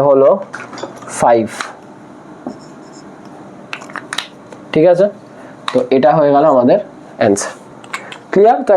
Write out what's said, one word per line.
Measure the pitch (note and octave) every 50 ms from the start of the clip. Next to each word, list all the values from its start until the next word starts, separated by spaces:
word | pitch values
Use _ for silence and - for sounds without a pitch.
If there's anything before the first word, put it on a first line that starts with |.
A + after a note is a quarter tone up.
| C#3 C#3+
হলো | C#3 C3+ C3+ C#3+ - A2 - - - - - - - - - - - - - - - -
ফাইভ। | D#3+ B2+ A#2+ A#2 A2 G#2 - - - - - - - - - - - - - - - - - - - - - - - - - - - - - - - - - - - - - - - - - - - - - - - - - - - - - - - - - - - - - - - -
ঠিক | - D#3 D#3+ F3+
আছে, | F3 E3 G3 G#3 - - - - - - - - - - - -
তো | - B2+ B2 - C3
এটা | C3 C3 D3 D#3 E3
হয়ে | D3 C#3+ C#3
গেল | C#3+ D3+ D#3+ C#3
আমাদের | B2+ A#2+ C3 F3 G#3 - - - - - - - -
অ্যান্সার। | A#2+ G#2+ G2 - - - - - - - - - - - - - - - - - - -
ক্লিয়ার? | - - - G4 G5 - C4
তো | - G3+